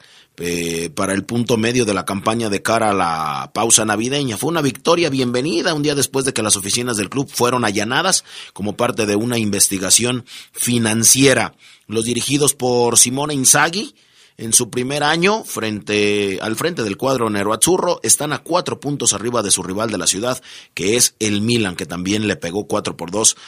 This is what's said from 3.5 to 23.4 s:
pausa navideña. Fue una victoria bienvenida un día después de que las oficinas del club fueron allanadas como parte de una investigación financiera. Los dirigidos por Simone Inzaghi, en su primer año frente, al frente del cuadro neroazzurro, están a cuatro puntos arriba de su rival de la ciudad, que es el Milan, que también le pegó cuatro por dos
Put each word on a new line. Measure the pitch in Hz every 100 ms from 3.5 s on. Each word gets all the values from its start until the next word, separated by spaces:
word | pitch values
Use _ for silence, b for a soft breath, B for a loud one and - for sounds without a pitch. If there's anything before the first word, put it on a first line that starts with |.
pausa | - 113 113 110
navideña. | 104 120 143 135 101
Fue | 139
una | 170
victoria | 143 107 - 175 165
bienvenida | 135 123 123 147 - 185
un | 156
día | 147
después | 143 127 135 135
de |
que | 131
las | 107 101
oficinas | 98 120 123 107
del | 98
club | 131 135
fueron | - 120 123
allanadas | 110 104 104 135 185 - - B B
como | - 101 -
parte | 120 107 104
de | 101
una | 120 117
investigación | 107 98 - 98 92 - 117 127 - B B
financiera. | - 123 120 110 113 110 131 135 120 92 _ b b -
Los | 110
dirigidos | 113 120 120 143 143
por | - 123 123 120 117
Simone | 123 135 147
Inzaghi, | 143 127 143 160 185 269 - b b b -
en | 113
su | 113 113
primer | 123 127 147
año | 147 165 185 214
frente, | 208 - 110 104 - 104 104 104 101 95
al | 107
frente | 110 160 170
del | 110 98
cuadro | 131 131 113
neroazzurro, | 104 101 110 160 180 175 -
están | 113 - 151
a | 135
cuatro | - 175 156 -
puntos | 139 139 117
arriba | 101 113 120
de | 98
su | 95
rival | 87 95 113
de | 101
la | 82
ciudad, | 92 120 127 B B B
que | - 90
es | 120 - -
el | 107 104
Milan, | 113 120 98
que | 85 85
también | 87 92 107 107
le | 85
pegó | 85 95 -
cuatro | 104 101 87
por | 85
dos | 101 110 -